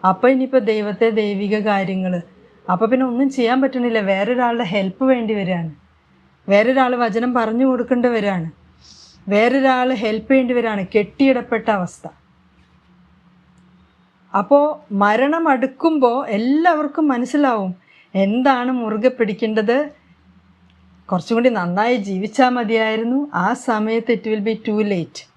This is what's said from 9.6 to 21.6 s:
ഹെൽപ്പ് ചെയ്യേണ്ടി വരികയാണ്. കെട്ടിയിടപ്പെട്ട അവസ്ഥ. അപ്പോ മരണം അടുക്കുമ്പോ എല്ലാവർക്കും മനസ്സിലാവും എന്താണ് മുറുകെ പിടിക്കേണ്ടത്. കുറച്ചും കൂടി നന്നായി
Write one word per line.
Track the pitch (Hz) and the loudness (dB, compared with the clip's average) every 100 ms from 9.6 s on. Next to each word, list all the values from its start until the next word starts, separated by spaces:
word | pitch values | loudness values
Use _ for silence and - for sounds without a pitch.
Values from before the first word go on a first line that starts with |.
| 269 254 254 | 2 2 0
ഹെൽപ്പ് | 247 220 220 220 | -2 -2 -4 2
ചെയ്യേണ്ടി | 269 247 | 2 2
വരികയാണ്. | 247 226 208 185 | 0 -2 -4 -2
കെട്ടിയിടപ്പെട്ട | 214 202 - 269 247 240 220 226 | -2 -2 2 2 2 0 -2 0
അവസ്ഥ. | 202 175 - 156 _ _ _ _ _ _ _ _ _ _ _ _ _ _ _ _ _ _ _ _ _ _ 190 | -2 -2 -10 -20 _ _ _ _ _ _ _ _ _ _ _ _ _ _ _ _ _ _ _ _ _ _ -4
അപ്പോ | 208 285 294 294 - | 4 4 4 -2 -6
മരണം | 196 202 220 277 330 330 | 0 2 2 2 2 2
അടുക്കുമ്പോ | 262 262 - 330 311 254 247 - | 0 -2 -2 0 2 2 2 -4
എല്ലാവർക്കും | 208 233 294 349 302 302 294 311 | -2 0 2 2 0 -2 -2 0
മനസ്സിലാവും | 240 240 294 277 226 190 180 _ _ _ | 0 -2 0 0 0 -4 -8 _ _ _
എന്താണ് | 190 196 226 262 262 247 | -2 0 2 2 2 0
മുറുകെ | 254 220 220 247 | -2 -4 0 0
പിടിക്കേണ്ടത്. | 254 220 208 220 214 214 254 285 - _ _ _ _ _ _ _ _ _ _ - | 0 -4 -2 -2 0 0 0 -2 -10 _ _ _ _ _ _ _ _ _ _ -6
കുറച്ചും | 180 - | -6 -2
കൂടി | 226 247 | 0 2
നന്നായി | 220 | 0